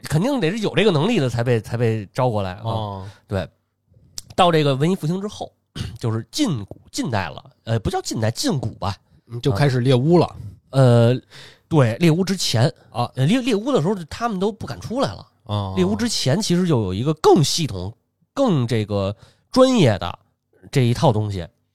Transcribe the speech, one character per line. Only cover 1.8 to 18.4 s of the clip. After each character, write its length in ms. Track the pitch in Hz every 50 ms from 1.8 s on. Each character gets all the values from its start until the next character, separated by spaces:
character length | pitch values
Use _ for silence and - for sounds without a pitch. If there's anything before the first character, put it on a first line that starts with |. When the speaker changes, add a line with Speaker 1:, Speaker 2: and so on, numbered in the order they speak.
| 120 113 110 110 101 - -
Speaker 1:
招 160 | - 131 127
过 140 | 107 104 98
来 120 | 92 92
啊。 80 | 90 -
Speaker 2:
哦。 440 | 113 110 110 107 101 98 95 95 101 - _ _ -
Speaker 1:
对， 200 | 104 92 82 - _ _ _ _ _ _ _ _ _ _ _ _ _ - - - -
到 160 | - 185 175
这 140 | 165 156 151
个 100 | 143 135
文 160 | 127 151 170
艺 60 | 190
复 100 | 185 -
兴 140 | 147 175 196
之 80 | 196 208
后， 240 | - - - - _ _ _ _ -
<clears throat> 200 | - - - - -
就 100 | - 117
是 160 | 110 113 - - -
近 320 | - 294 226 147 110 98
古， 160 | - - - - _
近 180 | - - 262 151
代 200 | 113 98 90 76
了， 160 | 67 - - - - _ _
呃， 160 | 110 113 110
不 100 | - -
叫 120 | - 381 -
近 180 | - 277 120
代， 120 | 110 107 -
近 260 | - - 277 185 131
古 120 | - 104
吧。 260 | - - 87 98 98 - _ _ _ _ _ -
Speaker 2:
嗯， 120 | 117 120
就 120 | - 143 113
开 160 | - 143 143
始 100 | 123 127
猎 160 | 120 135 131
巫 240 | 123 127 156 175 170
了。 100 | 123 - - - - - - - _ _
Speaker 1:
呃， 440 | - 135 131 123 120 117 117 117 127 127 - _ - - - - - _ _ _
对， 260 | 165 151 127 110 - -
猎 120 | 175 165
巫 140 | 151 175 190
之 120 | 170 196
前。 280 | 175 - - - 110 120 - - _ _ _
Speaker 2:
啊。 180 | - 117 120 - -
Speaker 1:
呃， 100 | 127 131
猎， 160 | 151 226 269
猎 140 | 233 269 220
巫 160 | 202 220 285
的 100 | 269 196
时 60 | 143
候 80 | 185 226 185 165 -
他 180 | - - 226 240
们 120 | 208 180
都 100 | 190 220
不 160 | 208 - -
敢 140 | - - -
出 200 | - - 214 269
来 80 | 269 123 87
了。 120 | - - - _ _ _
Speaker 2:
哦。 300 | - 107 104 101 95 95
Speaker 1:
猎 80 | 185 180
巫 100 | 190 214
之 140 | 202 226 233
前 340 | - - - 131 135 208 220
其 140 | - 175
实 100 | 175 185
就 160 | 175 151 117 107
有 100 | 90 92
一 120 | 98 123
个 100 | 156 151
更 300 | - - 415 370 185 139
系 220 | - - - 160
统、 260 | 117 101 90 90 101 - _ _ _ _ _ _ _ _
更 340 | -